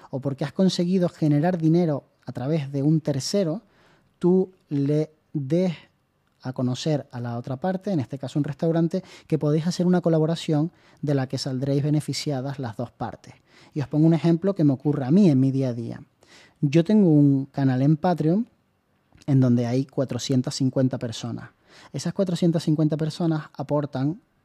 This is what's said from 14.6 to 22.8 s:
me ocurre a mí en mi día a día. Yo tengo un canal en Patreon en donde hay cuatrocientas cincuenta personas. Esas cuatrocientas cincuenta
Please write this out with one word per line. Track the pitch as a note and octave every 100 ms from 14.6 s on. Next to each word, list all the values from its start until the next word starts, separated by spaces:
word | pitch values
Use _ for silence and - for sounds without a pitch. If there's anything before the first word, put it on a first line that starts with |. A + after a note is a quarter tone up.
me | D3
ocurre | C3 D3+ C#3
a | B2+
mí | F3+ F#3+
en | C3
mi | C3+
día | C3 C3
a |
día. | A#2+ A#2 A#2+ - _ _ - - _
Yo | D3 D#3
tengo | E3+ G#3+ F3+
un | D3+ C#3+ C#3
canal | C3+ - C3+ B2+
en | C#3+ D#3
Patreon | F#3 E3+ D#3 G3 B3 _ _ _ _ _ _ _ -
en | C3+
donde | B2+ A#2+ A#2+
hay | B2+
cuatrocientas | C3+ - C3 B2 - C3 B2+
cincuenta | - C3 C3+ C3 B2
personas. | A#2+ A2+ A#2 A#2 A#2+ _ _ - -
Esas | D3 F3
cuatrocientas | - F#3+ E3+ E3+ E3
cincuenta | - D3+